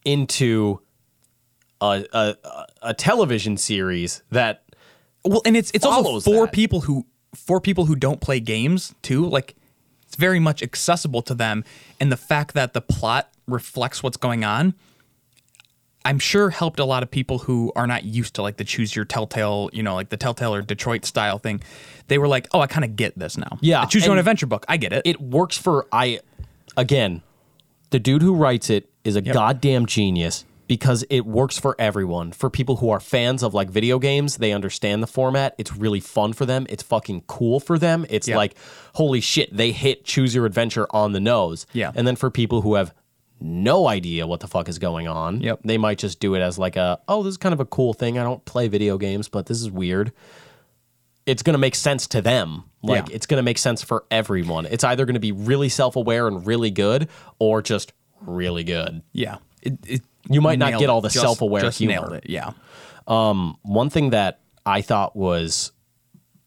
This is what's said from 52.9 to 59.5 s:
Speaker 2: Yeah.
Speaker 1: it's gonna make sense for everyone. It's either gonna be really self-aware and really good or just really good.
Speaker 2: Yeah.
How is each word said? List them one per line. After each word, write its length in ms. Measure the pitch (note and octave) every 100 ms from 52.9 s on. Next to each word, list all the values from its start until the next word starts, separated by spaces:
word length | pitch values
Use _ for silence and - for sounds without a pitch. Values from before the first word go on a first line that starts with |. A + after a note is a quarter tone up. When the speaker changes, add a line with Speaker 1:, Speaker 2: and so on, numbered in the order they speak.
| G#2 -
Speaker 2:
Yeah. 60 | A2+
Speaker 1:
it's 100 | -
gonna 180 | C#3
make 140 | A#2+ A#2
sense 240 | C3 A#2
for 220 | - A2 -
everyone. 560 | A2+ G#2+ F#2+ E2+ E2 D#2
It's 160 | A2+
either 220 | B2 B2+ B2
gonna 140 | A#2+
be 120 | G#2+
really 380 | G2 G#2+ C#3 C#3
self-aware 580 | - C#3+ B2+ A#2 A#2 A#2
and 180 | F#2+ F#2+
really 240 | A#2 A2+
good 360 | F#2+ G2+ C3 D#3+ - - -
or 220 | A2 A2
just 320 | G#2+ G#2 - _ _ _
really 420 | F2 F2+ F2+ F2
good. 380 | E2+ E2+ E2 E2 -
Speaker 2:
Yeah. 260 | - G#2+ G#2 _